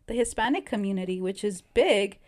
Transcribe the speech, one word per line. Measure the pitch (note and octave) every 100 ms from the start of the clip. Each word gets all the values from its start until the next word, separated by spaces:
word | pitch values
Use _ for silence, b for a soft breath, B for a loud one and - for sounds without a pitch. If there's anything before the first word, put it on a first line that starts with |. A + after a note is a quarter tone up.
| -
the |
Hispanic | A#3 A#3 - A3 D4+
community, | - G#3+ G3 F#3+ F#3 F#3
which | F#3 F#3+
is | G#3 F#3
big, | - A#3+ F4 G#3 G3+ -